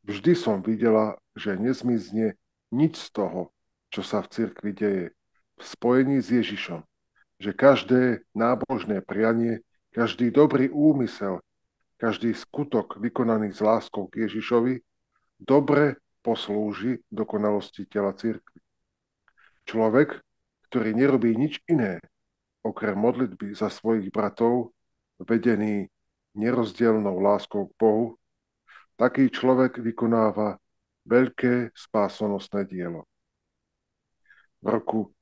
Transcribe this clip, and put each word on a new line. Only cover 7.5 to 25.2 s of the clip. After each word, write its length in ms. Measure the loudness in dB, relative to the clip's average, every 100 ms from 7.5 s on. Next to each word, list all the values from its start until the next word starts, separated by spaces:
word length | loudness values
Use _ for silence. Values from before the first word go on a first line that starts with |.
| 4
každé 720 | 6 6 4 4 4 0 -6 0
nábožné 640 | 0 0 -2 -4 -2 -4
prianie 600 | -4 0 2 2 0 -2 -8 _ _ -2
každý 320 | -2 0 2
dobrý 400 | 6 4 4 0
úmysel, 720 | 4 4 4 0 -4 -6 -6 -10 _ _ _ _ _
každý 320 | -4 -2 -4 -4
skutok 640 | -8 -8 -2 -2 -2 -6
vykonaný 480 | -6 -2 0 0 -2
s 160 | 0 2
láskou 400 | 2 -2 -10 -8
k 240 | -6 -6
Ježišovi 560 | -6 0 0 2 -4 -10 _ _ _ _ _
dobre 560 | 2 2 4 2 2 -2 _ _
poslúži 800 | -4 -4 -2 -4 -4 -4 -4 -6 -8
dokonalosti 800 | -8 -4 -2 0 -2 -4 -14 -8
tela 240 | -2 -2
cirkvi. 480 | -2 -6 -6 -12 -20 _ _ _ _ _ _ _ _ _ _ -6
Človek, 560 | 0 2 4 2 -2 _ _ _ _ _
ktorý 240 | -4 -2
nerobí 400 | 2 2 4 2
nič 320 | 0 -2 -4 -2
iné, 320 | 0 0 -4 -12 _ _ _ _ _
okrem 320 | -8 -4 -4
modlitby 640 | 0 0 0 -4 -6 -12 -6
za 160 | -6
svojich 400 | -4 -2 -2 -2
bratov, 560 | -4 -4 0 2 2 -2 _ _ _ _
vedený 720 | _